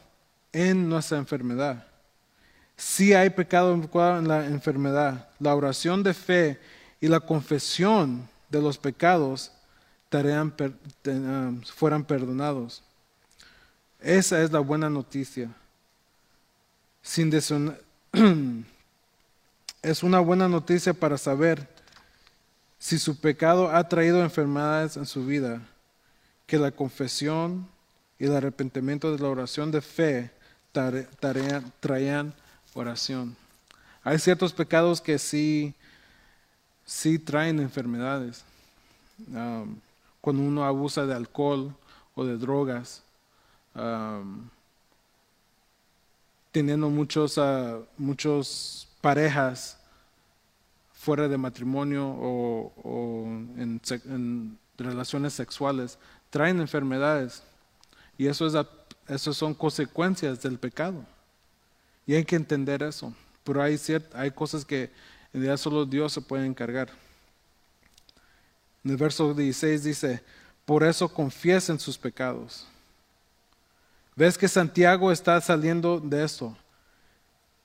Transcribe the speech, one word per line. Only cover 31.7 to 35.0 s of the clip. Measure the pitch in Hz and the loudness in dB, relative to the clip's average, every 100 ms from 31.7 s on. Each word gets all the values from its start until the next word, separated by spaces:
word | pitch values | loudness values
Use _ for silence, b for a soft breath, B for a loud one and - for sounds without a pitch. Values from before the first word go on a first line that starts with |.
| - | -8
traían | 139 131 139 143 147 - b b b | -4 -2 0 -2 -4 -10 b b b
oración. | 131 120 120 - 131 120 120 _ _ _ b b b | -10 -8 -6 -6 -6 -8 -12 _ _ _ b b b
Hay | 131 156 | -2 2
ciertos | 180 175 180 | 4 4 2
pecados | - 156 165 175 165 | -2 2 4 4 2